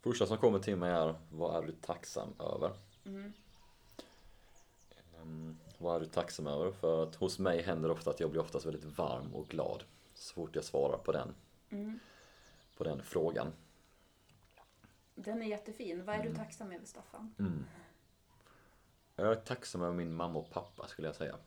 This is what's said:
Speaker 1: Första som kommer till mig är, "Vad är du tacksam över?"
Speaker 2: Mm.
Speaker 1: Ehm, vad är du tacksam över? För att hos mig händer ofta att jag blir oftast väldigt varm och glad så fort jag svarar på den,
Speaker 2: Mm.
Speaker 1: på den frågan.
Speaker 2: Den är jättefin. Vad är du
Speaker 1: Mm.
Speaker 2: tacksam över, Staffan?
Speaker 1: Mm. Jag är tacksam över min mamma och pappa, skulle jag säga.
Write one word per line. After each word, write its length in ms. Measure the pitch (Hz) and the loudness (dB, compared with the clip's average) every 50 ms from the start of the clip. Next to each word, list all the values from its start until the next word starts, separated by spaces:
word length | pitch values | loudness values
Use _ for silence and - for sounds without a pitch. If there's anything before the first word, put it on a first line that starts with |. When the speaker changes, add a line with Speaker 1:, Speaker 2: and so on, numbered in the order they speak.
| - | 2
Speaker 1:
Första 240 | 123 123 - 110 | 0 4 4 4
som 120 | 95 110 107 | 4 4 6
kommer 200 | - 120 110 98 | 8 8 8 8
till 180 | 98 107 101 | 4 4 2
mig 140 | 92 87 87 90 | 4 4 4 6
är, 220 | 85 80 80 80 82 - - | 6 6 4 4 0 -6 -12
"Vad 320 | 78 78 82 82 80 85 82 | -4 0 0 2 2 2 0
är 40 | |
du 60 | 156 - | -2 -6
tacksam 640 | - - - 87 - - - - - - - - - | -8 -4 -4 -4 -4 -4 -6 -4 -4 -4 -4 -6 -6
över?" 320 | - - - - - 85 - 101 - - - - - | -4 -4 -2 0 0 0 0 -2 -14 -20 -20 -18 -12
Speaker 2:
Mm. 280 | 196 196 196 202 208 208 - - - - - - - - - - - - - - - - - - - - - - - - - - - - _ - - - - - 85 82 82 | -10 -10 -8 -8 -10 -12 -16 -20 -20 -20 -20 -20 -20 -20 -20 -20 -20 -18 -18 -18 -18 -18 -20 -20 -20 -20 -20 -20 -20 -20 -20 -20 -20 -20 _ -20 -20 -20 -20 -20 -20 -20 -16
Speaker 1:
Ehm, 380 | 82 80 80 78 80 80 80 80 - - - - | -12 -10 -8 -8 -8 -8 -10 -12 -14 -20 -14 -4
vad 180 | 85 87 85 | 0 2 2
är 40 | 82 | 2
du 60 | 80 | 2
tacksam 400 | 80 - - 85 - - - 80 | 0 0 0 0 0 -2 -4 -2
över? 240 | 73 71 73 80 92 98 | -2 0 2 0 0 0
För 300 | - - 82 82 80 80 | 2 4 4 4 4 4
att 120 | 78 - | 0 0
hos 240 | - 98 92 - - | 0 0 0 2 4
mig 240 | 95 95 87 85 82 | 4 4 4 4 4
händer 280 | 95 87 82 80 80 | 2 0 2 4 4
ofta 200 | 80 80 - 82 | 2 2 2 -2
att 100 | 82 - | 0 2
jag 100 | 82 78 | 0 2
blir 100 | 73 80 | 2 2
oftast 260 | 78 - - - - | 0 2 0 -2 -2
väldigt 180 | 80 76 76 76 78 73 - | -2 -4 -4 -6 -8 -2 0
varm 360 | 87 71 64 64 69 - - | 0 0 0 -2 -4 -6 -6
och 140 | - 76 - | -8 -8 -6
glad 360 | - 80 69 - - - - - - - - - - | -2 0 0 0 0 -4 -6 -12 -18 -20 -20 -20 -18
så 200 | - - - - | -14 -14 -12 -6
fort 200 | - 85 - - | -6 -6 -2 -2
jag 80 | 71 67 | -2 -4
svarar 340 | - - 69 69 69 65 - | 2 4 4 6 6 4 2
på 140 | - - 78 | 2 2 2
den, 220 | 73 62 - - - - - - - _ _ | 2 2 -2 -6 -12 -16 -20 -20 -20 _ _
Speaker 2:
Mm. 280 | - 202 208 214 220 240 - - - - - - - - - - - - - - - | -6 -6 -4 -4 -6 -8 -10 -16 -20 -20 -20 -20 -20 -20 -20 -20 -20 -20 -20 -20 -8
Speaker 1:
på 80 | - - | -4 -2
den 180 | 80 76 67 - | -2 -2 -2 -4
frågan. 500 | - - 90 78 82 82 - 58 78 78 - - - - - _ _ - _ _ _ _ _ _ _ - - - - - - - _ _ _ - - - - _ _ _ | 0 0 2 2 4 2 2 -2 -2 -4 -8 -16 -20 -20 -20 _ _ -20 _ _ _ _ _ _ _ -20 -20 -20 -20 -20 -20 -20 _ _ _ -20 -20 -20 -20 _ _ _
Speaker 2:
Den 280 | - 196 - 214 226 226 | -10 -6 -4 -4 -2 -2
är 40 | |
jättefin. 580 | 220 208 208 208 - 214 - 254 196 165 175 185 | -2 -2 -4 -4 -8 -10 -8 -6 -4 -4 -4 -2
Vad 100 | 196 208 | -2 -2
är 80 | 214 - | 0 0
du 60 | - | -2
Speaker 1:
Mm. 100 | - - | -2 -4
Speaker 2:
tacksam 340 | 220 - - - 220 196 180 | -4 -8 -8 -10 -10 -10 -10
över, 140 | 165 - | -12 -12
Staffan? 480 | - - - - - - - 220 220 - - | -14 -16 -18 -18 -16 -14 -12 -12 -12 -4 -2
Speaker 1:
Mm. 260 | - - 175 76 - - - - - - - - _ _ _ _ _ _ - - - - - - - - - - _ _ _ _ _ _ _ | 0 0 0 -2 -4 -8 -12 -18 -20 -20 -20 -20 _ _ _ _ _ _ -20 -20 -20 -20 -20 -20 -20 -20 -20 -20 _ _ _ _ _ _ _
Jag 100 | - 95 107 110 | 2 4 4 4
är 20 | |
tacksam 480 | 113 - - 123 123 - - - 92 87 | 4 2 -4 -4 -4 -4 -6 -4 -2 0
över 100 | 87 87 | 0 0
min 200 | 87 87 82 80 | 0 -2 -2 -2
mamma 240 | 82 87 87 85 78 | -2 -2 0 0 -2
och 120 | 78 - | -4 -4
pappa, 360 | - 87 82 - - - - - | -6 -8 -8 -8 -12 -14 -14 -12
skulle 200 | - - 80 78 | -10 -6 -6 -6
jag 60 | 73 | -4
säga. 200 | - 80 73 - - - | -4 -6 -6 -6 -8 -14